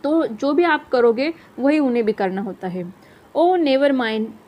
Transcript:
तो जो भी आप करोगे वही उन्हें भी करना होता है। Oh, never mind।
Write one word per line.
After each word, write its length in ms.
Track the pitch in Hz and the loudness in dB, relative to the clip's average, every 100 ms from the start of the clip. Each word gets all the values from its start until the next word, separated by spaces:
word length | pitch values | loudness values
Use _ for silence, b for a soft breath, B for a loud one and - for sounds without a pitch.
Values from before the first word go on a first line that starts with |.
तो 220 | 285 330 247 | 0 0 -2
जो 260 | 220 277 | -2 0
भी 100 | 294 | 2
आप 260 | 349 302 - | 2 0 0
करोगे 440 | 254 233 226 285 330 B - | 2 2 2 -2 -6 B -2
वही 200 | 262 302 | 0 2
उन्हें 260 | 269 240 | 2 0
भी 80 | 220 | -2
करना 280 | 214 190 190 | -2 -4 -4
होता 280 | 202 175 185 | -8 -8 -8
है। 260 | 180 175 - B B B 277 | -8 -10 -14 B B B 0
Oh, 160 | 339 370 | 2 2
never 340 | 302 269 285 | 2 2 2
mind। 360 | 262 226 220 220 - | 2 -2 -2 -6 -10